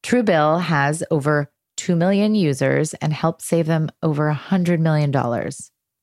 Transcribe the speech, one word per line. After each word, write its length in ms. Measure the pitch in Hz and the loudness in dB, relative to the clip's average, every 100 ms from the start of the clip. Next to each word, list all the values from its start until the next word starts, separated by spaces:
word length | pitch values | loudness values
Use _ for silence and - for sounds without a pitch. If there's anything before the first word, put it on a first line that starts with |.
Truebill 600 | - 247 214 165 151 165 | 0 0 2 2 2 2
has 400 | 170 151 139 160 160 | 0 0 0 -2 -2
over 400 | 156 139 147 143 _ _ - | -2 0 0 -2 _ _ -12
two 200 | - 170 | -2 0
million 380 | 175 196 214 | 2 2 2
users 600 | 214 160 135 135 135 156 | 2 0 0 0 0 -2
and 180 | - 151 | -4 -4
helped 300 | 151 165 165 | 0 -2 -2
save 240 | - 165 156 | -2 -2 0
them 240 | 160 156 _ | 0 -2 _
over 260 | 160 143 151 | -4 0 0
a 60 | |
hundred 460 | 147 - 196 170 175 | -2 -2 0 2 2
million 300 | 160 151 147 | 2 2 2
dollars. 600 | 135 123 120 - - - _ _ _ | 0 -2 -4 -6 -10 -18 _ _ _